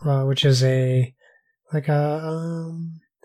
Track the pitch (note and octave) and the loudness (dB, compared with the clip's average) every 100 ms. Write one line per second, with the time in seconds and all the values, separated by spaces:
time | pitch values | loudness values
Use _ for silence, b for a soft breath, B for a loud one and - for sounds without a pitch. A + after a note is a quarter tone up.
0 | D3+ C#3 C3+ C3+ C#3+ B2+ C3 C3 B2+ B2+ | -2 0 0 2 2 4 4 2 2 2
1 | B2 - b b b b _ D#3 D3 D3 | 0 -4 b b b b _ -4 0 0
2 | D3 D3+ D#3+ D#3+ E3 E3 E3 E3 E3 E3 | 2 -2 -4 -6 -6 -6 -8 -10 -10 -12
3 | _ _ | _ _